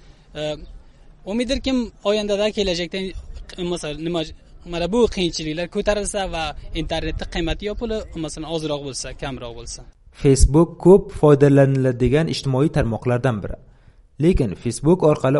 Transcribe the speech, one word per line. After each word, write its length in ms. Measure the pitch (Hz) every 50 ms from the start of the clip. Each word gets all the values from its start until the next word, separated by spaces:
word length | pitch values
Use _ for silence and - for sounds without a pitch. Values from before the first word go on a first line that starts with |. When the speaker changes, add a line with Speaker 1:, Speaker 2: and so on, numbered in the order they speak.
| - - - - _ - - 151
Speaker 1:
E, 20 | 151 151 151 151 - - - - - - - - - - - - - 190
umiddirkim, 460 | 208 240 247 226 277 254 - 262 262 247 233 196 - - - 202
oyandada, 360 | 208 214 208 202 202 196 208 214 208
kelajakda, 420 | 220 196 185 170 170 175 160 - 190 190 190 - - - - - - - - - 190 175 175
masalan, 320 | 175 165 165 151 143 147 160 170
nima, 120 | 175 165 156 160 - - - - - - - 175 170
mana 120 | 165 175 175 214
bu 60 | 247 226 196 -
qiyinchiliklar 500 | 190 180 165 - - 156 156 151 170 175 165 -
ko'tarilsa 440 | 208 196 208 208 208 196 - - 202 190 180 170
va 100 | 160 160 147 143 - - - - 170
internetni 460 | 151 - 165 160 156 160 156 - - - -
qiymati 280 | 185 170 156 156 - 202 208
yo 60 | 208 -
puli, 160 | 240 226 220 214 180 - - 170 156
masalan, 240 | 147 - 160 156 151 170
ozroq 240 | 160 156 151 147 143 143 139
bo'lsa, 200 | 123 - - 131 131 -
kamroq 300 | 156 139 127 120 123 117 113 117
bo'lsa. 220 | 117 - - - 123 - - _ _ - - -
Speaker 2:
Facebook 480 | - 139 135 - - - 135 160 170 170 - - -
ko'p 200 | 175 196 202 196 - - -
foydalaniladigan 1040 | - 147 147 131 143 143 139 139 139 139 135 135 127 131 123 117 123 120 131 151 165 156 127
ijtimoiy 340 | - - 135 127 127 147 160 -
tarmoqlardan 600 | 151 123 113 110 - - 123 120 120 120 131 113 101
biri. 140 | 85 - - - - - - _ _ - - _ _ _ _ - 143
Lekin 260 | 175 190 - 131 101 85 -
Facebook 380 | - 120 113 - 135 156 185 175 160 151
orqali 280 | 147 - - 131 139